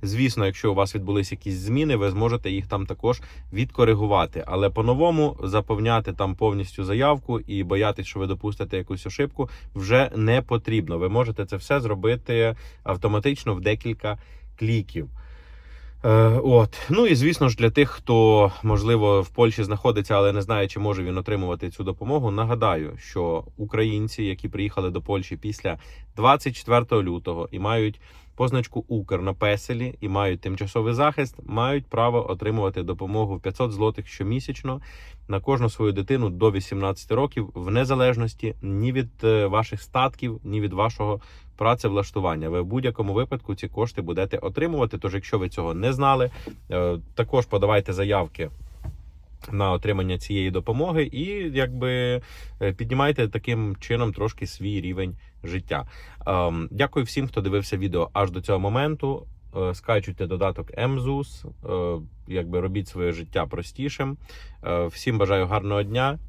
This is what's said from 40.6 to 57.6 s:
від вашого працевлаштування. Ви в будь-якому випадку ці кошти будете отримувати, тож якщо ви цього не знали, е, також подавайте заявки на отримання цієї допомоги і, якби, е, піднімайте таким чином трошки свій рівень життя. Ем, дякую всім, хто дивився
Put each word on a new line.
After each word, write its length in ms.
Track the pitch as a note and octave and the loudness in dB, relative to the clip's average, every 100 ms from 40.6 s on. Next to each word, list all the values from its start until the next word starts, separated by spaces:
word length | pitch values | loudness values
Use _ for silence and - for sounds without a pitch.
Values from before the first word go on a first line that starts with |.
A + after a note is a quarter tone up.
від 120 | G#2 | -2
вашого 480 | F#2 A2 - G#2+ G2+ - - - - | 0 0 0 -4 -4 -8 -20 -20 -2
працевлаштування. 920 | G#2+ A#2+ A2+ G2+ G2 G#2 F#2 D#2+ D#2 | 2 2 2 0 -2 -2 0 -2 -2
Ви 120 | F2 | -2
в 40 | |
будь-якому 480 | F2 A#2+ B2+ A2+ G2+ | -2 -2 -2 -2 -2
випадку 420 | G2+ C3 B2+ - | 0 -2 -6 -6
ці 140 | G2 G#2 | -8 -6
кошти 340 | - A#2 - | -4 -4 -2
будете 360 | E2+ F2 F#2+ - | -4 -2 -2 -2
отримувати, 600 | - G2 E3 D#3 A#2 A2 | -4 -2 -2 0 -2 -2
тож 160 | G2 | -6
якщо 240 | G2 - A2 | -6 -4 -4
ви 100 | F#2 | -2
цього 260 | - E2 | -4 -4
не 180 | E2 A#2 | -2 -2
знали, 380 | C3 C#3 C3+ B2+ - - - - | 2 2 4 0 -2 -14 -14 -6
е, 280 | F#2 F2 F2 - | -2 0 -2 -6
також 320 | - A2+ C3 A#2 | -4 0 2 2
подавайте 460 | G#2 G2+ G#2 G2 | 2 4 2 2
заявки 580 | F#2 G2+ G2+ E2+ - D#2+ - - - - - - - - - - | -2 2 2 0 -6 -8 -8 -16 -14 -14 -14 -18 -20 -20 -20 -8
на 200 | G2+ G2 | -2 0
отримання 460 | F2+ - G2 F#2 F2+ | 0 0 0 0 -4
цієї 320 | - G2+ F#2 | -2 -2 0
допомоги 580 | F2+ - A2+ E3+ D#3+ C#3+ | -2 -2 -2 0 0 0
і, 120 | B2 F3 G3+ F3 | -2 -6 -4 -4
якби, 680 | C3+ B2+ B2+ B2+ B2+ B2 B2 - - - - | -2 -2 -2 -2 0 0 -2 -6 -16 -16 -4
е, 100 | G2 | -4
піднімайте 560 | F#2+ A#2 B2+ C#3+ C#3+ A2+ | -2 -2 2 2 2 0
таким 480 | A2 - A#2 G#2+ F#2+ | -2 -2 -2 -2 -4
чином 360 | - A#2 A#2 | -4 -2 -2
трошки 340 | F#2 A2 - F#2 | -2 -4 -4 -10
свій 340 | - F#2+ G2+ | -6 -4 -4
рівень 360 | F2 F2+ F#2 F2+ - - | -4 -4 -4 -6 -16 -16
життя. 420 | E2+ F2+ - D2 - - - - - | -8 -8 -4 -6 -6 -16 -20 -12 -2
Ем, 420 | F#2 F2 E2+ D#2+ | 0 0 -2 -6
дякую 340 | G2+ C#3 - | -2 -2 0
всім, 240 | A#2+ - - | -2 -4 -4
хто 120 | - | -4
дивився 360 | F#2+ G2+ | -2 -2